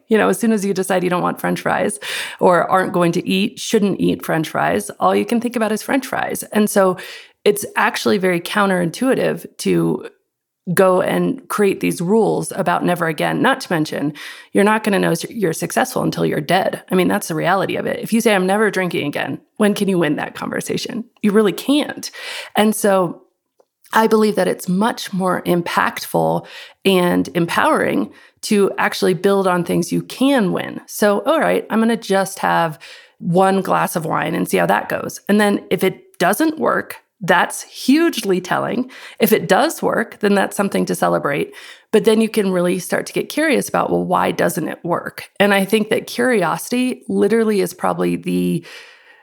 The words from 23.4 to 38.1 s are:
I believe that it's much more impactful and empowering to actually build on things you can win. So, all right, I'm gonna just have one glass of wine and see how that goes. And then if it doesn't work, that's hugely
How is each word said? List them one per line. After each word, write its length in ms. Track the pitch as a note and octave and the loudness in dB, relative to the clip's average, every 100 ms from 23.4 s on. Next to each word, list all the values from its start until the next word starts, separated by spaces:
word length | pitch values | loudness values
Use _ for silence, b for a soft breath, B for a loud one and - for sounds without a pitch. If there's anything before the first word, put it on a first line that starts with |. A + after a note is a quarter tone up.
| _ _ _ _ - | _ _ _ _ -2
I 120 | A3 A3 | 2 4
believe 300 | G#3+ G#3+ F#3+ | 4 4 2
that 120 | F#3 | 0
it's 220 | - - | -2 -2
much 420 | F#3 A3+ B3 - | 0 0 -2 -6
more 300 | F3+ F#3 F3 | -2 0 0
impactful 1040 | - F3 F3 - F3 - - E3+ D#3+ E3 B B B B G3 | 0 0 0 0 0 -2 -4 0 0 -2 B B B B 2
and 420 | F#3 F3+ F3+ - | 4 4 2 0
empowering 840 | F3 E3+ - C#4+ C4+ - - G#3+ B B B | -2 -2 2 2 2 0 -2 -4 B B B
to 300 | - G#3 F#3+ - | 0 2 2 0
actually 360 | G3+ - G3 | -2 0 0
build 340 | E3+ G3 G3 F#3+ | 2 2 2 2
on 160 | F3+ | 0
things 280 | E3+ F3+ E3+ | 0 -2 -2
you 120 | E3+ | -4
can 480 | - - C4+ C#4 F#3 | -6 0 2 4 2
win. 300 | E3+ - - - | -2 -6 -12 -10
So, 360 | - G#3 G3+ C4 | 0 2 2 0
all 140 | D#4+ | 0
right, 260 | F3+ F3+ - | 2 0 0
I'm 100 | G#3+ | 0
gonna 180 | A3+ A#3 | 2 0
just 420 | - F#3+ F#3 - | 0 0 0 -2
have 400 | F3 E3+ E3 D#3 B B B B | 0 2 0 -4 B B B B
one 440 | F3+ E3+ F#3+ G3 | 0 2 4 2
glass 340 | F#3 E3 E3 F3 | 0 0 0 -4
of 100 | D#3+ | -2
wine 300 | D#3+ D#3+ F3+ | -2 -2 -2
and 120 | F3+ | 0
see 100 | F#3+ | 0
how 100 | E3+ | 2
that 220 | G3 - | 0 0
goes. 300 | - - - - | -6 -6 -8 0
And 140 | G#3 | 2
then 240 | G#3 G#3 - | 4 0 -2
if 120 | F3+ | 0
it 360 | F#3+ F#3 _ - | 0 -2 _ -2
doesn't 400 | F3+ G#3+ D#4+ D#4+ | 0 2 0 0
work, 420 | A3+ F#3 - - _ - | 0 0 -4 -14 _ -6
that's 420 | F3+ F3+ G3+ - | 2 2 2 -4
hugely 760 | - - - D4 E4+ | -14 -6 2 4 4